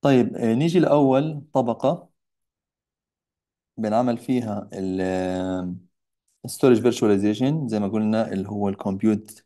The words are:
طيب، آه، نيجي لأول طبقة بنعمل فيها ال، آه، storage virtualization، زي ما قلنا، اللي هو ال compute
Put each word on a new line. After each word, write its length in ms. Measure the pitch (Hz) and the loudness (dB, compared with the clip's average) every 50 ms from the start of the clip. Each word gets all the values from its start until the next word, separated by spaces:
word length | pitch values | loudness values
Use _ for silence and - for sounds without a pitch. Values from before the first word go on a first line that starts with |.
طيب، 340 | - 143 135 127 117 104 - | 4 4 4 4 4 2 -2
آه، 180 | - 117 113 113 | -2 0 0 2
نيجي 260 | 123 151 170 165 180 | 2 0 2 2 2
لأول 600 | 156 - 143 147 143 135 131 135 147 156 156 147 - _ _ | 2 4 4 4 4 4 4 2 0 -2 -6 -10 -14 _ _
طبقة 560 | 135 127 117 113 - - 131 165 175 - _ _ _ _ _ _ _ _ _ _ _ _ _ _ _ _ _ _ _ _ _ _ _ _ _ _ _ _ _ _ _ _ _ _ | -2 0 0 -2 -2 -2 -2 -2 -2 -8 _ _ _ _ _ _ _ _ _ _ _ _ _ _ _ _ _ _ _ _ _ _ _ _ _ _ _ _ _ _ _ _ _ _
بنعمل 400 | - 110 107 104 113 123 123 117 | -6 -4 -2 0 0 0 0 -2
فيها 520 | 113 - - 131 123 117 110 104 104 101 - - | -4 -4 -2 -2 -2 -2 -4 -6 -8 -8 -10 -10
ال، 240 | 95 95 95 92 95 | -8 -6 -4 -4 -2
آه، 760 | 92 92 92 92 92 92 92 92 92 92 92 92 90 90 90 90 - _ _ _ _ _ _ _ _ _ _ _ _ | -2 -2 -2 -2 -2 -2 -4 -4 -4 -4 -4 -6 -6 -8 -10 -12 -14 _ _ _ _ _ _ _ _ _ _ _ _
storage 320 | - - - - 135 123 110 | -14 -6 2 4 4 4 6
virtualization، 880 | 110 120 113 - 117 107 104 98 101 104 107 104 123 135 151 160 147 | 4 2 0 2 2 2 2 2 2 0 0 0 0 0 0 -2 -4
زي 120 | 117 113 107 | -4 -4 -2
ما 80 | 101 | -2
قلنا، 460 | 95 107 110 110 107 110 110 110 - - | -2 -2 -2 -2 0 0 0 -2 -2 -4
اللي 160 | 98 92 98 | -8 -6 -6
هو 200 | 104 104 101 98 | -6 -4 -4 -4
ال 80 | 98 - | -4 -4
compute 600 | - 104 95 98 104 110 107 104 110 - - - _ | -4 -6 -4 0 2 2 0 0 -4 -12 -20 -20 _